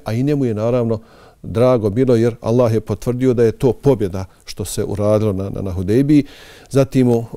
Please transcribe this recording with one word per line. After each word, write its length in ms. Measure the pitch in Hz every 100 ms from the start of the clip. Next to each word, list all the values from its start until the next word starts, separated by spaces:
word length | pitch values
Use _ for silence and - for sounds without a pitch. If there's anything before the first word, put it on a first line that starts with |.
a 80 | -
i 100 | 117
njemu 220 | 139 143
je 100 | 123
naravno 460 | 104 113 123 117 113 - - - _
drago 480 | - 95 127 127 104
bilo 260 | 107 131 117
jer 180 | 117 117
Allah 340 | 110 120 117
je 60 | 110
potvrdio 540 | - 104 127 123 131
da 100 | 120
je 80 | 113
to 200 | - 131
pobjeda 520 | - 139 113 98 95 90 _
što 200 | - -
se 200 | 101 -
uradilo 480 | - 101 104 107 107
na, 180 | 95 98
na, 120 | 101
na 100 | 98
Hudejbiji. 520 | 90 92 120 143 147 - - - - -
Zatim 360 | 139 131 131 123
mu, 200 | 117 117